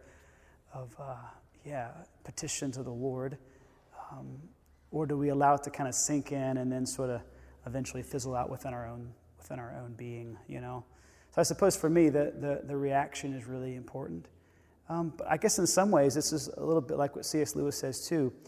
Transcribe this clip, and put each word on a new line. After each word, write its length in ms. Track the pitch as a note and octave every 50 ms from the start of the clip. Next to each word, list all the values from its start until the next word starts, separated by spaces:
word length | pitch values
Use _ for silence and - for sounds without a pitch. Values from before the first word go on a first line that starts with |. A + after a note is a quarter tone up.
| - - - - - - - _ - - - _ _ _
of, 220 | - C3+ B2+ A#2+ - -
uh, 160 | C#3+ C3+ B2+ B2 A#2+ A#2+ - - - _ _ _ -
yeah, 240 | D3+ D3 C3 A#2 A#2+ - E3 F3 - _ _
petition 480 | - - - - - C#3+ - - D3 C3+
to 120 | A#2+ C3 B2+
the 60 | B2+
Lord? 460 | A#2+ A#2+ B2+ C3+ B2+ B2+ C3 C3+ C#3+ - - - - - - - _ _ _ _ - - - -
Um, 260 | C3+ C3 C3 C3 C3 C3+ D#3 F#3+ - _ _ _ _ _ _ _
or 140 | - D3+ D#3
do 100 | C#3 D3
we 140 | C#3 C#3+ C#3+
allow 240 | C#3 C#3 C#3+ C#3+ C#3+
it 100 | C#3 -
to 60 | -
kinda 220 | - - C#3+ B2+
sink 380 | B2+ - - - D3+ C#3+ C3+ -
in 280 | C#3+ C3+ C3+ C3 C3 C3
and 120 | B2+ B2+
then 160 | B2+ B2+ B2+
sorta 360 | - - - C3+ B2+ A#2+ A#2 - - - - - - - - -
eventually 380 | B2 A#2+ C3+ C3+ - - B2+ B2
fizzle 320 | - - C#3 A#2+ C3 B2+
out 120 | A#2+ B2 -
within 240 | C3+ B2 - C3+ B2
our 120 | A#2+ A#2
own, 260 | A2+ A#2+ A#2+ A#2+ A#2+ A#2 - _ - - -
within 200 | - - C#3+ B2+
our 160 | A#2 A#2 C#3 C3+
own 120 | B2 A#2+ A#2+
being, 440 | A2 A#2+ A#2+ A#2+ A#2 A#2 A#2 A2+ A#2 -
you 140 | - C#3 B2+
know? 240 | B2 B2 B2 B2 A#2+ - - - - - - - - _
So 100 | - D#3
I 40 | E3+
suppose 320 | - E3 - G#3 F#3+ E3
for 140 | - - D#3
me, 180 | E3 F3 E3 D3+
the, 240 | C3 D3 D3 - - -
the, 240 | C3+ C#3+ C#3 - -
the 100 | C3+ C#3+
reaction 580 | C#3 C#3 C#3 C#3 C#3 D3 D3+ - - - C#3 C3+
is 120 | C3 A2+
really 280 | B2 C3 B2+ B2+ B2+ B2+
important. 500 | B2+ A#2+ - - C3 C#3+ - E3 E3 E3 - - - _ _ _ _ _ _ _ _ _ -
Um, 240 | D#3+ E3+ E3+ D#3+ D3
but 120 | - - -
I 80 | D#3
guess 220 | D#3 - G#3+ - -
in 80 | F3
some 240 | - - F#3 F#3+ G#3
ways, 240 | G3 D3+ C#3 C#3 B2
this 180 | D3+ D3 -
is 160 | D#3+ D3+ B2+ -
a 160 | - - C#3
little 160 | D3+ E3 D#3+
bit 160 | C3 A#2+ D3+
like 180 | C#3+ C#3+ C#3+ -
what 120 | - -
C 160 | - - D#3
S 120 | D3 C#3+ -
Lewis 220 | D3 C#3+ C#3+ C#3
says 320 | - - C3+ B2+ - - -
too, 240 | E3+ D#3+ C3+ B2 - - -